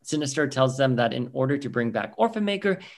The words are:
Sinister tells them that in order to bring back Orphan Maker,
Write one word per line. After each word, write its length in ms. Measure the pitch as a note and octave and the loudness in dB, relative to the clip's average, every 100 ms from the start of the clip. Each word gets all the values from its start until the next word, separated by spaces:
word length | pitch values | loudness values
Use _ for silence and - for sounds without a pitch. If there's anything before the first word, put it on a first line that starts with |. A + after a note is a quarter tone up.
Sinister 440 | - D#3 C#3+ C3+ C#3+ | -6 -4 -2 0 0
tells 300 | C3 C3 C3 | 2 2 4
them 180 | C3+ A#2+ | 2 4
that 180 | A#2+ | 2
in 160 | B2+ B2 | 0 -4
order 240 | C3+ C3 C#3+ | -2 0 0
to 120 | C3 | -2
bring 220 | B2 A#2 | -2 -2
back 220 | G#2+ G2+ - | -2 -2 0
Orphan 280 | A3 A3 G#3 | 0 0 -2
Maker, 340 | G3 G3+ F#3 - | 0 0 -2 -6